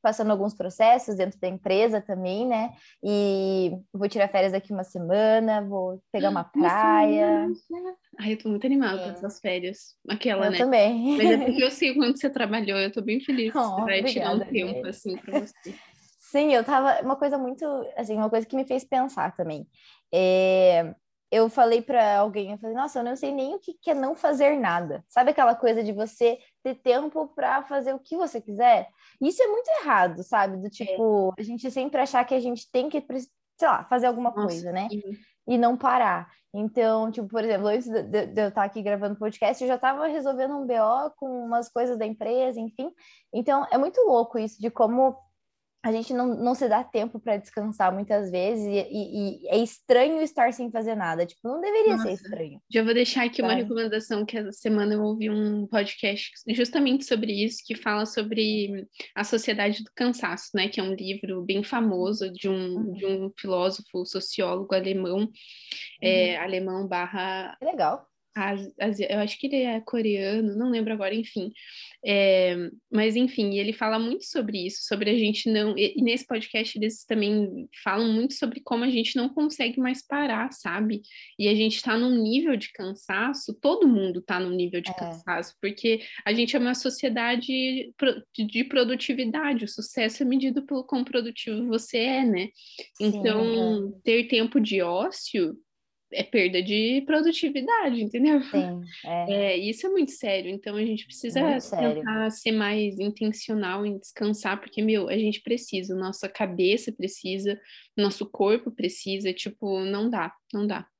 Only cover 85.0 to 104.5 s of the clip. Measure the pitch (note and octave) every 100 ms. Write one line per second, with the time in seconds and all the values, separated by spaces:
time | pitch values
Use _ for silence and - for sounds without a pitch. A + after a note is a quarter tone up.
85 | E3+ E3 - E3+ E3+ _ G3 G3+ A#3 A3+
86 | - - - A3+ A#3 C#4 B3 B3+ C4+ B3+
87 | C4+ A#3 A#3 B3 B3 C4 C4 C4 A#3+ -
88 | C4+ A3+ - - G#3+ A3+ C4+ C#4+ A#3+ B3
89 | - B3+ B3 D4+ D4 A#3+ G#3+ - A3 -
90 | A3+ - C4+ C4 C4 C4 C#4 C#4 B3+ C4
91 | B3 B3 A#3 A#3 - G#3+ A#3+ A3+ A3+ A#3+
92 | A#3+ C4 B3+ F#3 G3 _ - - - -
93 | G#3+ G#3 A3 G#3+ A3+ A3+ A3 G#3+ G3+ G3+
94 | - A#3 A#3 A3+ A3+ C#4+ G#3+ G3 F3 F3+
95 | D4+ - - G#3+ E3 - _ _ _ _
96 | _ - F#3 A#3 F3+ F#3 F#3 G#3 A3 C4
97 | C#4 D4+ D#4+ E4 D#4 C#4 C4 A#4 E4 A#3+
98 | G#3 A#3+ C#4+ D4 C4 - F3+ F3+ F3 -
99 | E3 E3+ F3 G3+ G3+ F3+ G3+ A3 F#4+ G4
100 | C4+ - A3 G3 F3+ G3 G#3 G#3 A3 G#3+
101 | - - - C4 D#4 C4+ - F#3+ A#3 D#3
102 | F#3 A3 A3 A3 A3+ A3 G3+ G#3+ G#3 G3
103 | G3+ G#3 G#3+ G#3+ - G#3+ F#3+ F#3+ G#3 G3
104 | - - G#3 G#3 G3